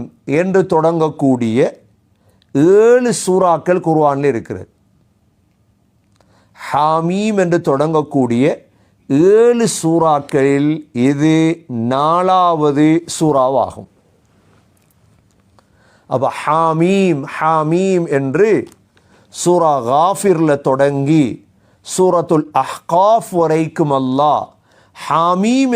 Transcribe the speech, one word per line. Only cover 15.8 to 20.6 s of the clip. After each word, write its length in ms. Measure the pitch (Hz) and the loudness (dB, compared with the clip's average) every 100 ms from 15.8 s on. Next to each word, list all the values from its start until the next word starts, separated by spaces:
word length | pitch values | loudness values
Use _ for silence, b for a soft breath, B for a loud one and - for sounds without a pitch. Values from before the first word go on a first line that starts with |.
| b b b | b b b
அப்ப 140 | 135 123 - | -4 -4 -4
ஹாமீம், 800 | - 156 165 160 175 196 190 147 - - | -2 0 0 0 0 2 0 -2 -6 -4
ஹாமீம் 680 | 160 160 151 170 190 180 165 143 | 0 0 0 0 0 -2 -2 -2
என்று 320 | 135 147 214 170 - _ _ b b b b - | -2 0 2 0 -4 _ _ b b b b -6
சூரா 320 | 175 175 160 139 117 | 0 2 2 0 0
காஃபிர்ல 640 | 139 175 196 202 165 160 143 | 0 0 0 0 0 0 0